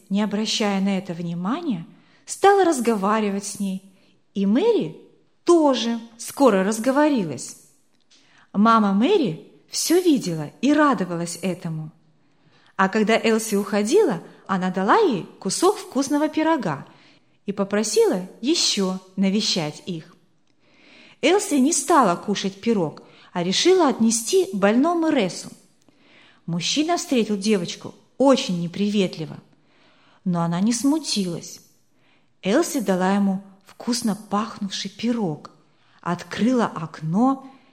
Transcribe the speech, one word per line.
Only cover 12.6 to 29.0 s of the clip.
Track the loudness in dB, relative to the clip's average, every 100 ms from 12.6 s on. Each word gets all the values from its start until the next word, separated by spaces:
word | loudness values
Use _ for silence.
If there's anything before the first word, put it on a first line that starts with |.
| _ -2
А | 0
когда | 2 2 2
Элси | 2 0 0 -4
уходила, | -2 -2 2 4 4 0 -8 -20 -6
она | -2 -2
дала | -2 2 4
ей | 4 0 -6 -10
кусок | -8 0 2 0
вкусного | -4 -4 -2 0 0
пирога | 0 0 0 -2 -6 -10 -20 _ _ _ _ -8
и |
попросила | -4 -2 -2 0 0 2 0 -4 -6
ещё | -2 0 0 0 -2 -4 -10 -2
навещать | 0 0 0 -2 -4 -8 -10
их. | -12 -12 _ _ _ _ _ _ _ _ -20 -20 _
Элси | 0 2 2 2
не | 2
стала | 0 2 4 4 0
кушать | -4 -4 -4 -4
пирог, | -2 0 -2 -6 -20 -20 -12
а | -6
решила | -2 2 4 4 4
отнести | 2 0 0 0 0 0
больному | 2 2 4 2 2 0
Ресу. | 0 -2 -4 -14 -18 _ _ _ _ _ _ _ _ -8
Мужчина | -4 -2 -2 0 -2
встретил | 0 0 0 -2
девочку | 0 0 -2 -10 -14 -18 _ _
очень | 4 4 2 -4
неприветливо, | -4 -4 -2 0